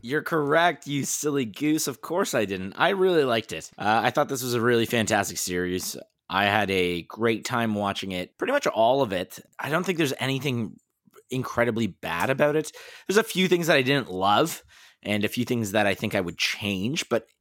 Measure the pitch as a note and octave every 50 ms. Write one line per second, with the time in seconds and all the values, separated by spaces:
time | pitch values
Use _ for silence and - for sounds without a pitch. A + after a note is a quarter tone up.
0 | - A#2 C3+ D3+ - - - D#3+ D3 C#3 D3+ E3 E3+ F3 D#3+ - - C#3 C#3+ C#3
1 | C3 - - - - D3 C#3+ C#3+ C3 A2 F#2 - C#3 D3+ D3+ D#3+ - D3 C3 -
2 | - - D#3+ F3+ G3 - - B2+ A2 F#2+ G2 F#2 F#2 G2 - - C#3+ F3 G3+ F#3+
3 | F#3 F#3 F3+ D#3+ C#3+ B2+ A#2 A2+ G#2+ - - D#2+ - - - - - G#2 G#2+ A2+
4 | G#2+ B2 - D#3 D3 - C#3 B2+ B2+ B2+ A#2+ A#2+ A2 A#2+ A#2+ A#2 A#2 A2 - A#2+
5 | G#2+ F#2+ A2 G#2 G2 F#2+ F2+ - - - F2+ F2+ F2+ F2+ F2+ F#2 - - - C#2
6 | - - _ _ _ - - F#2+ G2+ G2+ G2+ G#2+ G#2 F#2+ F#2+ F#2+ F2+ F2 F2 E2+
7 | E2 - - G#2 A2+ A#2 A#2 G#2 - - B2+ A#2+ A#2 A2+ G#2+ G2+ G#2 G2 G2 -
8 | - F#2+ F#2+ F2+ F2+ - _ - - G#3+ C4+ C#4+ - - - G#2 A2+ A#2 B2+ C#3
9 | C3+ A2 F#2+ F#2 F#2+ - - - - _ _ - - C3+ D3 E3+ F3+ F#3 F#3 D#3
10 | E3 C3+ C3+ - A#2+ C3 C3+ C3+ C#3 D3+ B2 A#2+ A2+ F2+ - - _ _ _ _
11 | _ _ _ - _ - B2 C3 B2 - - - A#2+ A#2+ A2 A2 A#2 G2 E2 _
12 | - E2+ E2 E2+ F#2 A#2+ C3+ C#3 D3 D3 D3 D#3 D3+ - - - - - - -
13 | - - F#3+ G#3+ A3 - - F3+ F#3 F3+ F3+ F3 E3+ D3+ E3 C#3 C3 B2 C#3+ C#3+
14 | A2+ - F#2 F#2 F#2+ G2 G#2 - D3+ E3 - - - _ - - - - _ _
15 | - G2+ G#2 G#2+ G2+ G2+ - B2+ A#2+ - B2+ A#2 A2+ G2 F#2+ A2 G#2 G2+ F#2+ -
16 | - G#2+ F#2 G2+ F#2 F2 E2 - - - - - G#2+ G2+ G2+ F#2 F#2+ A#2 D3 -
17 | - - A#2+ A2+ - - _ _